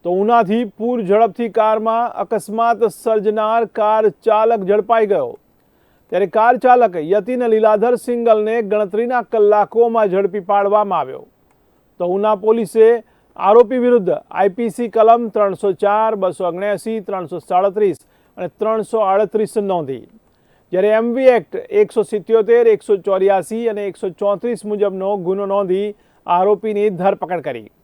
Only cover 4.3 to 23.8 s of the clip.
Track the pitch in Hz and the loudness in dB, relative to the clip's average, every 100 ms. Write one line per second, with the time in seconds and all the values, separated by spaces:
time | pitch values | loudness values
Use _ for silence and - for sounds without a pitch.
4.3 | 214 220 226 185 208 214 226 214 185 123 | 2 2 0 0 -2 2 0 2 -2 -4
5.3 | - _ _ _ _ _ _ _ 180 190 | -10 _ _ _ _ _ _ _ -4 0
6.3 | 220 226 247 254 247 226 175 156 202 190 | 2 2 4 4 4 4 0 -2 -2 0
7.3 | 254 240 220 220 214 233 247 - 240 233 | -4 0 2 4 4 2 0 -2 -2 2
8.3 | 214 214 233 202 208 202 208 240 247 226 | 2 2 -4 -2 -2 -2 -2 -2 -2 -2
9.3 | 226 208 208 196 226 233 226 214 185 202 | 2 4 4 2 2 2 2 0 0 -2
10.3 | 202 180 202 202 208 202 170 131 69 - | -4 -2 0 2 0 0 -2 -4 -10 -18
11.3 | _ _ _ _ _ _ _ 175 196 214 | _ _ _ _ _ _ _ -4 0 0
12.3 | 208 220 233 202 220 220 233 _ _ _ | 0 0 0 0 4 4 4 _ _ _
13.3 | - 190 226 220 254 247 240 180 156 _ | -4 4 6 6 2 2 2 2 -4 _
14.3 | 170 196 185 233 - 240 226 220 233 226 | -2 0 0 -6 -4 -4 4 4 4 2
15.3 | 214 202 180 202 185 202 208 220 214 185 | -2 -2 0 -4 0 0 2 0 0 -4
16.3 | 160 180 170 202 202 226 220 190 190 165 | -2 -6 -4 -4 -4 -6 -8 -6 -8 -8
17.3 | 175 _ 185 196 196 208 147 _ _ _ | -12 _ 0 0 0 -2 -2 _ _ _
18.3 | - 180 _ 214 220 202 220 196 196 214 | -12 -12 _ -4 -4 -4 -2 0 2 0
19.3 | 220 208 226 202 180 139 127 - _ _ | -2 -2 -4 -4 -4 -4 -10 -14 _ _
20.3 | _ _ _ _ 180 208 220 233 233 262 | _ _ _ _ -2 2 2 0 2 2
21.3 | 233 156 - - 208 208 233 202 214 165 | 2 -4 -14 -4 -2 0 -2 -4 -6 -2
22.3 | 226 208 233 233 208 - 202 202 190 196 | -2 2 2 2 0 -2 -4 -2 0 0
23.3 | 190 160 226 233 208 | 0 -2 -6 -6 -6